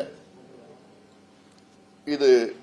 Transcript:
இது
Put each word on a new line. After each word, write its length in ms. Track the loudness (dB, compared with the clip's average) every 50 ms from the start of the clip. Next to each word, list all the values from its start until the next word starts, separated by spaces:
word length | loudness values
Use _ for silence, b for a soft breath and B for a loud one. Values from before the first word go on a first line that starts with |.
| -4 -8 -14 -20 -20 -20 -20 -20 -20 -20 -20 -20 -20 -20 -20 -20 -20 -20 -20 -20 -20 _ _ -20 -20 _ _ _ _ -20 _ -20 _ _ _ _ -20 _ _ _ _ -10 -6
இது 140 | 0 2 4 4 4 2 -2 -8 -10